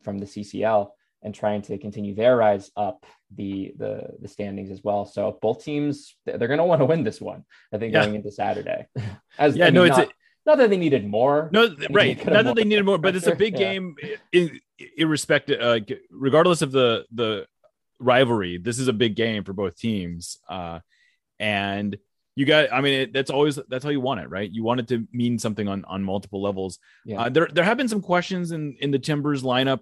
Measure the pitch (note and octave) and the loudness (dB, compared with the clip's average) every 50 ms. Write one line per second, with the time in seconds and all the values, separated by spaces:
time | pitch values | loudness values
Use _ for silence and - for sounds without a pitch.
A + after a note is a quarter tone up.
0 | - - G2+ G2 G2+ G2+ - G#2+ G#2 - - G2+ G#2 A2 A2 G#2 G2+ - - _ | -10 -10 -8 -8 -10 -10 -10 -12 -12 -10 -6 -2 0 2 2 2 0 -2 -10 _
1 | _ _ _ _ - G#2+ G2+ - - G#2 G#2 G#2 G2+ - G#2 F#2+ - G#2 G2+ A2+ | _ _ _ _ -14 -14 -10 -4 -4 -2 -2 -4 -6 -8 -10 -10 -10 -12 -10 -10
2 | G#2 G2+ G2 G#2+ A2 B2 B2+ A#2+ A2 G#2+ G2+ F#2+ F#2+ - - G2+ G#2 G2 - _ | -10 -8 -4 2 4 4 4 6 4 4 2 0 -2 -10 -6 -6 -6 -6 -6 _
3 | _ - _ _ _ _ G2+ A2+ G#2 G2 G2 F#2+ F#2+ - - A2+ A2 G#2+ G#2+ G#2+ | _ -20 _ _ _ _ -14 -10 -8 -8 -8 -8 -8 -10 -10 -10 -8 -8 -8 -8
4 | - - - - - - - - G#2 G2+ G2 G2 G2 F#2+ G2 G2 - G#2 G2+ G2+ | -10 -14 -16 -16 -18 -16 -12 -10 -10 -8 -8 -10 -10 -10 -12 -8 -4 -2 -2 -2
5 | G2+ - - G2+ G2+ G2+ - - - A2 B2 D3+ - D#3 D3 D3 D3 D3 C#3+ - | -4 -6 -6 -6 -4 -4 -4 -2 -2 -2 -2 -2 -6 -6 -4 -2 -2 -2 -4 -6
6 | - - _ _ - - - G#2+ A#2 A#2 C#3+ D#3 E3+ F3+ E3+ D3 - - D#3+ E3+ | -10 -20 _ _ -10 -8 -4 -4 -2 0 0 2 2 2 4 4 4 2 2 2
7 | C3+ A2 G#2 - G2+ G2 F#2 - - _ _ - _ - - G#2 A2+ A2+ G#2+ A2 | 0 -4 -6 -8 -12 -12 -12 -14 -18 _ _ -20 _ -10 -8 -6 -4 0 2 2
8 | G#2+ G#2 G#2+ G#2 G2+ G#2 - - G2+ G2+ G2+ F#2+ - - - - - _ - - | 2 2 -2 -4 -8 -8 -6 -4 -4 -4 -4 -4 -4 -6 -8 -8 -8 _ -10 -10
9 | G#2 G#2 F#2+ - _ _ _ - C#3+ D3+ C3+ - F3 E3+ D#3+ F3+ F3+ E3 C#3 - | -10 -10 -12 -14 _ _ _ 2 2 2 4 6 6 6 8 8 6 6 6 4
10 | - - - _ _ _ _ _ - D4+ D4+ C4+ B3+ G#3+ G3 F#3 E3+ D#3 C3+ A#2 | 2 2 -2 _ _ _ _ _ 4 4 6 6 6 4 4 2 2 2 2 0
11 | G2+ G#2 G2+ G#2+ B2 C#3 C#3+ D3+ D#3+ D#3+ E3+ G#3+ A#3 A3+ D#3+ - - - C#3 G#3 | 0 0 0 2 2 2 2 2 0 2 4 4 4 4 2 -4 -6 0 4 4
12 | F#3 C3 A#2+ - - - F3+ G#3 A3 B3+ A#3+ A#3 A3 G#3 G#3+ G#3 G3 G3 G3 E3+ | 4 4 2 -2 0 2 4 4 4 4 2 2 2 2 2 2 4 4 2 2
13 | D#3 G3 F#3 F#3 E3+ G#3 F3+ C3+ G3+ A3+ F#3+ C3 F#3+ G3 F#3+ F#3+ F#3 F3+ D3 - | 2 0 0 2 0 0 2 2 2 0 2 0 -2 -2 -2 -6 -8 -10 -12 -12
14 | D3+ D3 C#3+ - _ - - F3+ F3 D#3 - - _ _ _ - - - - C#3+ | -12 -12 -12 -12 _ 2 2 2 2 2 -4 -10 _ _ _ -20 -20 -12 -4 -2
15 | D#3+ D#3+ D#3 C#3 - - D3+ C#3 - - C#3 G#2+ A#2 A#2+ A#2 A#2 G#2 - B2 - | 0 0 0 -2 0 0 0 0 2 0 -2 0 2 2 2 0 0 -6 -10 -12
16 | _ _ - - C3 C3+ B2 D#3 E3+ F3+ F3 D#3+ E3+ C3+ C3 C3+ B2+ A#2+ A2+ G2 | _ _ -10 -4 0 4 4 6 6 6 4 2 0 0 2 4 4 4 2 0
17 | - - A#2 A2+ A#2+ A2 G#2+ G2 - _ _ _ _ _ _ _ _ _ _ - | -4 -8 -4 -2 -2 -2 -2 -4 -8 _ _ _ _ _ _ _ _ _ _ -2
18 | B2 B2 B2 B2+ C3+ A#2+ A#2+ G#2+ F#2+ F2 F2 F2 F2 A#2 A#2 B2+ C3 B2+ A#2 G2+ | 2 4 6 6 6 4 2 0 0 -4 -6 -6 -6 -4 -4 -2 0 0 2 2
19 | B2 A#2 G2+ A2+ A2+ A2+ A2 G#2 F#2 G2 F#2+ G2 G2+ F#2 - - - A#2 A2 G2 | 2 0 0 0 -2 -2 -2 -4 -6 -8 -6 -6 -6 -6 -6 -6 -4 -4 -4 -4
20 | F2+ F2 F2 E2+ F2 - - - _ - E2 F#2+ F2 E2 E2+ E2 - _ _ _ | -4 -6 -10 -10 -12 -14 -16 -16 _ -14 -12 -10 -10 -10 -12 -14 -16 _ _ _
21 | _ _ _ _ _ _ _ - G#2+ G#2+ G#2 G2 G2+ G2+ G2 G2+ G#2 G2+ G2 - | _ _ _ _ _ _ _ -4 -2 -2 0 0 -2 -2 -4 -4 -4 -4 -6 -8
22 | _ _ _ _ _ _ - C3+ C#3 C#3 D3+ D#3 D3 A#2 A#2+ C3 C#3 C#3+ C#3 C3 | _ _ _ _ _ _ -4 -2 2 4 4 4 4 2 0 0 0 2 0 0
23 | C3+ A2+ A2+ C3+ C3+ - C#3+ C#3 D3 D3+ C#3 D3 - - B2+ B2+ C3 D3 D3 C#3 | -2 -2 -2 -2 -2 0 0 2 2 2 0 -4 -8 -8 -8 -6 -4 -2 -2 -2
24 | B2 B2+ C3+ G2 D2 B1 D#2 F#2+ G#2 F#2 F2+ A2+ A2 A2 B2 B2+ A#2+ - B2+ A#2 | -2 -2 -4 -4 -6 -8 -6 -6 -6 -6 -6 -4 -2 0 0 0 0 -2 -4 -4
25 | A2 - - A#2+ A#2+ A#2+ A#2+ A2 - A2+ G#2 A2 G#2 G2+ G2 G2 - - F#2 G2 | -4 -6 -4 -2 -2 0 -2 -2 -2 -4 -4 -4 -4 -4 -4 -6 -8 -8 -6 -6
26 | G2 F#2+ F#2+ G2+ G2 G2+ G2+ G2 G2 G2+ G2 F#2+ F#2+ F#2+ F2 - _ _ _ _ | -4 -4 -4 -4 -6 -8 -8 -4 -4 -4 -4 -4 -6 -8 -8 -12 _ _ _ _
27 | - A2+ G#2+ G2+ A#2 B2 C3 D#3 E3 D#3 D3 E3+ E3 G3 A#3 B3+ C#4+ A#3 A3 G#3 | -14 -10 -6 -4 -2 0 2 2 2 2 0 0 2 2 2 0 0 -2 -2 -4
28 | - - F3+ F3 F3 - F#3+ F3+ F3 E3 E3+ D#3+ D3+ D3 C3+ - C#3 C#3+ C#3 C3+ | -2 0 0 0 0 -2 -6 -6 -6 -6 -6 -6 -8 -8 -8 -6 -4 -2 -2 0
29 | - - D3+ D3 C#3 D3 C#3+ C3+ B2+ C3 B2 B2+ C3 C#3 C3+ A#2 | 0 -2 -2 -2 0 -2 -2 -2 0 0 0 2 2 2 0 -2